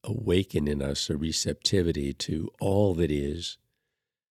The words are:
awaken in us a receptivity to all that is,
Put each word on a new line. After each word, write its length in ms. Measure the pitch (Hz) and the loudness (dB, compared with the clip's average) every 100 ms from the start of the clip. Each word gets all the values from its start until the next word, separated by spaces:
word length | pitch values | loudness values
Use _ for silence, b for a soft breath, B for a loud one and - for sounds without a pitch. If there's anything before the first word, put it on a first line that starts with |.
awaken 640 | - 110 104 90 - 82 73 | -8 -4 2 2 2 0 0
in 160 | 71 | 0
us 260 | 69 67 - | -2 -2 -2
a 80 | 73 | -2
receptivity 960 | 80 - - - - 98 85 73 69 | -2 -2 -4 -2 0 2 2 0 -2
to 380 | - - 78 - - | -4 -4 -4 -4 -4
all 340 | 98 98 101 | 2 4 4
that 160 | 85 80 | 4 2
is, 480 | 73 69 82 - - _ _ _ _ _ _ _ | 0 -2 -4 -8 -12 _ _ _ _ _ _ _